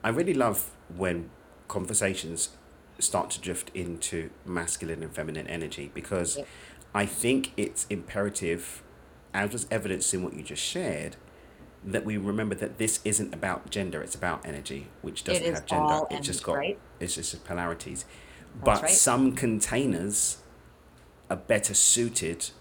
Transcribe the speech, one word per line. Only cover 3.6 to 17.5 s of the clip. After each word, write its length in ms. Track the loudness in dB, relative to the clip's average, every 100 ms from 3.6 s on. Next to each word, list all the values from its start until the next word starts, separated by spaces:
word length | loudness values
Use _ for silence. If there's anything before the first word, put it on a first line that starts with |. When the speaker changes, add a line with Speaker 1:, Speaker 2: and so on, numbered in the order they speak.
| -6
Speaker 1:
into 560 | -6 -6 -4 -4 -4 -6 -10
masculine 600 | -4 -4 -2 -4 -4 -6
and 100 | -6
feminine 320 | -6 -6 -6
energy, 460 | -6 -6 -6 -8 -10
because 440 | -10 -4 -2 0 -2
Speaker 2:
Yep. 100 | -6 -14 -18 -20 -4
Speaker 1:
I 100 | 0
think 460 | 0 2 4 4 2
it's 300 | -2 -2 -2 -4
imperative, 920 | -4 -4 -2 0 0 -2 -2 -4 -12 -18 -20 -20 -20 -4
as 180 | 0 0
was 140 | -2 -2
evidenced 460 | 0 0 0 0
in 80 | 0
what 100 | -2
you 80 | -6
just 220 | -8 -4
shared, 520 | -4 -2 -2 -2 -6 -10 -20 -20 -20 -20 -20 -14
that 200 | -4 -2
we 120 | -2 -2
remember 380 | 0 0 0
that 240 | -2 -4 0
this 200 | 0 0
isn't 300 | 0 0 0
about 340 | -2 -2 -2 -4
gender, 320 | -4 -2 -4
it's 140 | -6
about 280 | -4 -2 -2 -6
energy, 400 | -8 -8 -10 -10 -10
which 180 | -8 -6
Speaker 2:
It 40 |
Speaker 1:
doesn't 180 | 0 2
Speaker 2:
is 100 | 2 -2
Speaker 1:
have 60 | 0
gender. 260 | 2 4
Speaker 2:
all 140 | 4 0
Speaker 1:
It 140 | -2
just 160 | -2 -2
Speaker 2:
energy, 40 |
Speaker 1:
got, 100 | 0 0
Speaker 2:
right? 220 | 0 -4 -10 -8
Speaker 1:
it's 140 | -4
just 320 | -2 -4 -8
polarities. 580 | -6